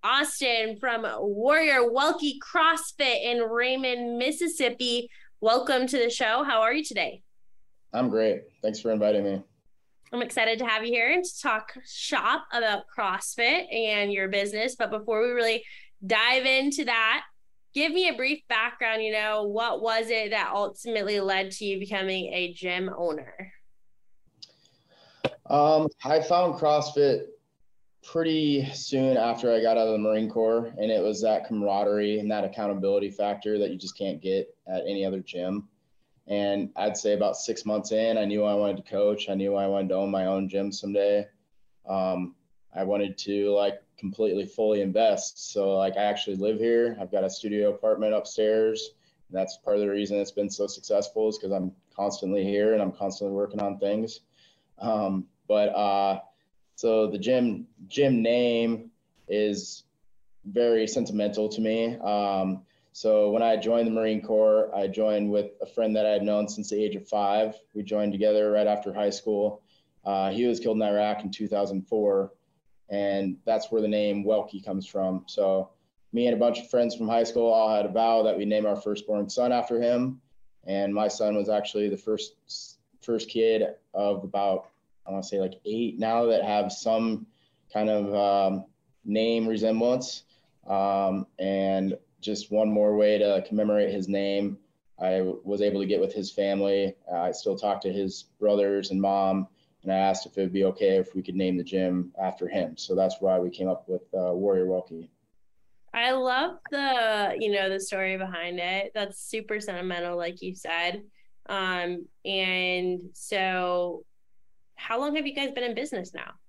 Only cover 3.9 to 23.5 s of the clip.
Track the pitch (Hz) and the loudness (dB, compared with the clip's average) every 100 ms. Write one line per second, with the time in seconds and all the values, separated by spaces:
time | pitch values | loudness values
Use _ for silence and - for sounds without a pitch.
3.9 | 240 240 240 254 311 349 339 247 247 254 | -2 -4 -2 -2 -2 -4 0 -2 0 -2
4.9 | 240 240 - - - 220 240 254 262 254 | -2 -4 -14 -20 -2 2 2 2 0 2
5.9 | 269 233 226 233 233 285 233 220 285 302 | 0 0 0 0 0 2 2 2 2 -2
6.9 | 202 151 - - - - - - - - | -4 -4 -6 -20 -20 -20 -20 -20 -20 -8
7.9 | 117 123 107 110 98 - _ 110 107 117 | -2 0 2 2 0 -4 _ -6 -4 -2
8.9 | 110 104 104 101 98 - _ _ - _ | 2 2 2 0 -4 -6 _ _ -20 _
9.9 | _ - 240 240 - 226 226 240 220 226 | _ -10 -6 -4 0 0 0 0 -2 0
10.9 | 233 233 349 359 - 285 220 220 - - | 0 2 0 -2 -6 -2 -2 -4 -18 -18
11.9 | - - 262 202 294 302 240 226 202 - | -12 -4 -2 0 -2 -2 -2 0 -2 -6
12.9 | - 202 190 - - 233 320 - 226 226 | -4 -2 -2 -6 -2 0 0 -2 -4 -2
13.9 | 208 202 202 190 202 202 208 233 240 214 | 0 0 -2 -2 -2 -2 -2 -4 -4 -4
14.9 | 214 214 220 240 247 226 226 - - - | -4 -2 0 0 0 0 0 -6 -20 -20
15.9 | - 190 220 233 262 262 262 269 285 254 | -16 0 2 4 2 2 2 2 -2 -2
16.9 | 233 220 254 - - - - - 269 311 | 2 2 0 -4 -20 -20 -20 -10 -2 0
17.9 | 330 359 240 262 294 - 226 233 240 233 | 2 0 0 -2 -4 -2 -2 -2 -2 -2
18.9 | 220 220 214 214 214 208 202 233 220 226 | -2 -2 -2 0 -2 -2 -2 -2 -2 0
19.9 | 226 226 226 214 214 160 196 202 - 233 | 0 0 -2 0 -2 -2 -2 -4 -6 -4
20.9 | 220 202 208 190 190 196 190 208 196 196 | -2 0 0 0 0 -2 -6 -4 -4 -4
21.9 | 202 190 190 180 180 180 175 185 180 185 | -4 -2 -4 -4 -4 -6 -6 -6 -4 -6
22.9 | - 170 151 127 - 190 | -4 -4 -4 -10 -16 -18